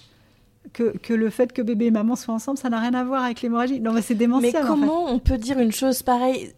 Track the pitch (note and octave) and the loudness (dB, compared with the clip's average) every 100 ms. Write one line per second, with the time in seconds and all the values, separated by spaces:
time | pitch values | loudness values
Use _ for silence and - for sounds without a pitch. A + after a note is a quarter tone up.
0 | - _ _ _ _ _ - - A#3 F#3+ | -20 _ _ _ _ _ -20 -2 -2 -2
1 | - A3+ A3 G#3 B3 - A3+ A3 A#3 A3 | -2 0 0 0 -2 0 -2 0 2 2
2 | A3 B3+ - A3+ B3 C#4 C4 A3+ A#3 B3+ | 2 -2 -4 -6 -4 -4 -2 -2 0 -2
3 | B3+ C4+ B3 A#3 A#3+ A#3 B3 C4+ A3+ A3+ | -2 -2 -2 -4 -2 0 0 -2 0 0
4 | A3 A3 A#3 B3+ A#3+ D#4+ C4+ D#4 C#4+ E4 | 0 0 2 4 2 2 0 2 2 0
5 | E4+ A#3+ - C4 A3+ C4+ A#3 G#3 C4+ B3+ | 0 0 2 0 0 2 2 2 0 0
6 | - B3 B3+ C4 - | 0 2 2 -2 -6